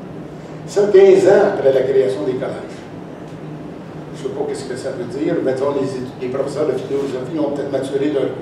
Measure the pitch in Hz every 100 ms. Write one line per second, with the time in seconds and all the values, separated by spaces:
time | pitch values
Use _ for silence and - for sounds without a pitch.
0 | - - - - - - - 196 202 190
1 | 196 170 175 208 - - 135 135 135 131
2 | 127 - 131 123 147 - - - - -
3 | - - - - 151 - - - - 156
4 | 151 - 135 135 147 135 - 123 - -
5 | - 131 170 170 135 127 143 139 127 123
6 | 123 - 127 135 143 151 151 - - 139
7 | 139 127 - 156 139 143 131 135 135 139
8 | 147 139 - -